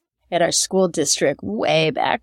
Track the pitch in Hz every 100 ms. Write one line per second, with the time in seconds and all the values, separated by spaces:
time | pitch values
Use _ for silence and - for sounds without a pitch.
0 | _ _ _ 170 165 - - 190 185 160
1 | 139 - 147 139 202 214 - 160 156 -
2 | 135 -